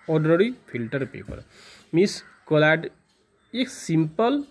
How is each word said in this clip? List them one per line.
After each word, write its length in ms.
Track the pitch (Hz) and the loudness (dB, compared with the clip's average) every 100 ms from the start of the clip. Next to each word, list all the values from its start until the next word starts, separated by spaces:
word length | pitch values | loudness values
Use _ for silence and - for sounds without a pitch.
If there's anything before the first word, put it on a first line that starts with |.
| - | -2
ordinary 420 | 160 156 170 233 254 - | 0 4 4 2 -2 -10
filter 360 | 120 113 139 131 | -8 -6 -6 -6
paper, 360 | - - - - - - - _ | -10 -14 -16 -16 -20 -20 -20 _
मीन्स 280 | 160 208 - - - - | 2 2 0 -14 -20 0
colloid-, 400 | 151 151 160 202 - _ _ _ _ _ | 2 4 2 -2 -14 _ _ _ _ _
एक 140 | 233 254 | -6 -6
सिंपल 760 | - - 160 156 160 233 285 285 | -6 -2 0 0 0 0 0 -4